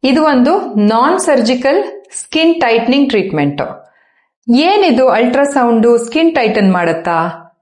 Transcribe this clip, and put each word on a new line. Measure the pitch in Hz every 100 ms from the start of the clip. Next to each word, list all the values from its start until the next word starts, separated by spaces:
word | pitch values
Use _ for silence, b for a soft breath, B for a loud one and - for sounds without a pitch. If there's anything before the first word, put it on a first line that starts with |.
ಇದು | 262 277
ಒಂದು | 311 262 254 381 349
ನಾನ್ | 208 208 226 269 370
ಸರ್ಜಿಕಲ್ | - 277 220 254 262 339 403 - - -
ಸ್ಕಿನ್ | - 311 330 339
ಟೈಟ್ನಿಂಗ್ | 254 226 220 277 277
ಟ್ರೀಟ್ಮೆಂಟ್. | 214 190 151 143 143 127 - b b b b b b -
ಏನಿದು | 240 330 415 381 240 262
ಅಲ್ಟ್ರಾಸೌಂಡ್ | 214 247 254 285 285 240 233 233 233 233
ಸ್ಕಿನ್ | 311 330
ಟೈಟನ್ | 311 226 220 196
ಮಾಡತ್ತಾ? | 185 170 165 - 165 170 - - _